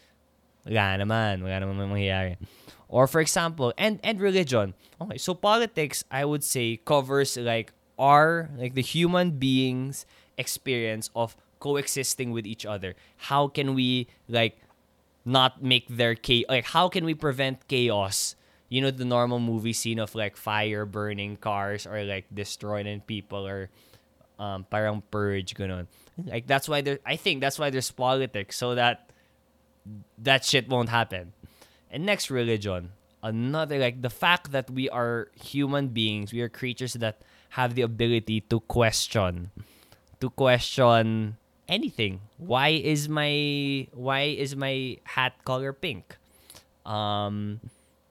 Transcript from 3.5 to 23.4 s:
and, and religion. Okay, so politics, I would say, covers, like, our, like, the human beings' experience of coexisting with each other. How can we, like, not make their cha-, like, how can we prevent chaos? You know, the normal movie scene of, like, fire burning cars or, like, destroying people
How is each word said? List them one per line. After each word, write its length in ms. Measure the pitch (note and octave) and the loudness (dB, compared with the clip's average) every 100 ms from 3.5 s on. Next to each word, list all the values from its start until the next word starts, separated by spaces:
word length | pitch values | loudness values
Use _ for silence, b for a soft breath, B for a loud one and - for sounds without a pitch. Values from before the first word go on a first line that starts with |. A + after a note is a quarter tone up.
| E3 A#2+ - | 0 -2 0
and, 220 | G#3+ G#3 | 0 0
and 160 | B3 G#3 | -2 0
religion. 540 | G3 F#3+ D3+ A#2+ G2 - b b | 2 2 2 2 0 -4 b b
Okay, 160 | - A#2 | -10 -8
so 160 | - | -6
politics, 680 | F3+ G#3 A3+ A3+ E3 D3+ - - | 0 4 4 2 -2 -2 -4 -6
I 140 | C3 C#3+ | -2 0
would 180 | D3 | 0
say, 360 | - C3 A#2 A2+ - | -2 0 0 -2 2
covers, 520 | D3 C3 C#3 C3+ B2 | 2 4 2 2 0
like, 360 | A#2+ A2+ G#2+ _ _ - | 0 0 -2 _ _ 2
our, 520 | C3+ D3 D#3 E3+ D#3+ C#3 | 8 8 8 4 -2 -6
like, 180 | B2 C3 | -4 -2
the 60 | |
human 500 | B2+ D#3+ E3+ F3+ F3+ | 0 2 4 4 2
beings' 760 | C#3+ C3+ C3 C3 B2+ C3+ C3+ - b b - | 2 2 4 2 0 -4 -8 -14 b b -10
experience 720 | - - - B2 A2+ A2 - A2+ | -6 -6 -2 -2 0 -4 -6 -2
of 200 | A2+ - _ - | -4 -4 _ -8
coexisting 720 | C#3+ C#3+ C#3 C#3+ B2+ - B2 | -2 -2 -2 -2 -2 -2 -4
with 140 | A#2 G#2+ | -4 -6
each 200 | A2+ G#2+ | -8 -8
other. 300 | G2+ F#2 - b b - | -6 -8 -10 b b -2
How 160 | C#3 C#3+ | 2 2
can 260 | - C3+ | 0 0
we, 340 | C3+ B2+ B2+ A#2+ b - | 2 2 2 -2 b -2
like, 320 | A#2 A2+ - _ _ _ _ _ _ A#2+ | 2 2 -2 _ _ _ _ _ _ 2
not 380 | C3 B2+ - | 4 4 2
make 240 | C3 B2 - | 2 2 2
their 280 | A#2+ A#2 A#2 | 0 2 2
cha-, 320 | - A#2+ - | 2 2 2
like, 180 | C3 - | 0 2
how 220 | E3 F3+ | 2 2
can 160 | F#3 D#3+ | 2 -2
we 80 | |
prevent 540 | D#3 D#3 B2+ C3+ B2+ - | -2 -2 0 -2 -4 -2
chaos? 680 | C3 A#2+ G#2 F#2+ - - - b b b | 2 2 2 0 -2 -4 -8 b b b
You 120 | B2 | 0
know, 100 | C3+ | 0
the 140 | C3 B2 | 0 0
normal 340 | B2 A#2+ A#2+ | 2 2 2
movie 340 | A#2 A2+ A2+ | 0 0 -2
scene 260 | A2 A#2 A2+ | -2 -2 -2
of, 140 | G#2+ | -4
like, 240 | A2+ G#2 - | -4 -6 -6
fire 480 | - G#2+ G#2+ G#2 G#2 | -2 0 0 -2 -4
burning 520 | G#2 G#2 G#2 G2+ G#2 | -4 -4 -4 -6 -6
cars 500 | A2 G2+ G2+ G#2 F2+ | -4 -2 -2 -6 -6
or, 160 | G#2 | -6
like, 220 | G2+ G2 - | -4 -6 -8
destroying 680 | G2+ G2+ - G#2 G#2 G2+ G2+ | -10 -10 -8 -6 -6 -6 -8
people 460 | - G#2+ - G2+ | -8 -10 -8 -8